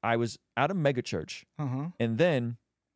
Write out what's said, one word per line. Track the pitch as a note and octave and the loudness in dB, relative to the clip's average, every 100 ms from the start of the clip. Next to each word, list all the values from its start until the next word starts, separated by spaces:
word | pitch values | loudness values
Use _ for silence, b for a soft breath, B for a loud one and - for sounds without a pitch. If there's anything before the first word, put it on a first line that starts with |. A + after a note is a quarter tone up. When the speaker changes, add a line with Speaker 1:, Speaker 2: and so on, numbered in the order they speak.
Speaker 1:
I | A2 A#2 | 0 2
was | A#2 - _ - | 0 -4 _ 0
out | C#3+ | 0
of | G3 | 2
megachurch, | D3 C3 A2+ F#2 D#2 - - - | 2 2 -2 -6 -6 -12 -16 -8
Speaker 2:
Uh-huh. | C#3+ C3 D#3 - | -6 -4 -6 -2
Speaker 1:
and | A#2 A2+ | -2 2
then | F3 C#3+ A#2+ A#2 _ _ _ | 4 2 0 -6 _ _ _